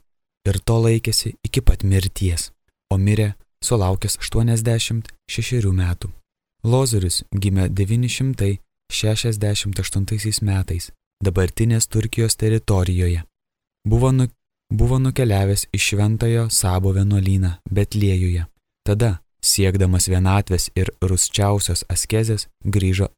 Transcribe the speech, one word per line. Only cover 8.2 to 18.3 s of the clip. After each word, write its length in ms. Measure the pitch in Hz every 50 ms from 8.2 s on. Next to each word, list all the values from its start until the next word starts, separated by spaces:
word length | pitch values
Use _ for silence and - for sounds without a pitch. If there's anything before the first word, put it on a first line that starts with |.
| 135 135 131 - 101 98 101 98 - _ _ _ _ -
šešiasdešimt 880 | - - - 107 110 107 - 120 110 104 107 104 104 - - 98 95 -
aštuntaisiais 600 | 92 - - 101 98 - 110 107 101 107 104 -
metais 500 | - 101 98 95 95 - 82 85 - - - _ _ _ _ -
dabartinės 680 | - 98 87 - 92 - - - 113 117 117 113 - -
Turkijos 480 | - 110 110 117 - - 113 110 -
teritorijoje. 840 | - 113 110 110 110 - - 107 92 92 87 90 87 90 90 85 85 82 - _ _ _ _ _ _ _ _ _ _ -
Buvo 280 | 107 110 120 123 131 131
nu-, 180 | 131 127 123 - _ _ _ _ _ _ -
buvo 280 | - 107 117 123 127 131
nukeliavęs 680 | 131 131 127 - 131 117 101 98 98 98 98 101 - - -
į 80 | 104 -
Šventojo 680 | - - 101 104 104 110 107 117 117 117 117 117 113
Sabo 420 | - - - 95 90 92 95 95 95
vienuolyną 640 | 98 98 101 104 101 95 95 98 95 95 90 85 - - -
Betliejuje. 760 | 95 104 101 - - 104 101 98 95 92 92 90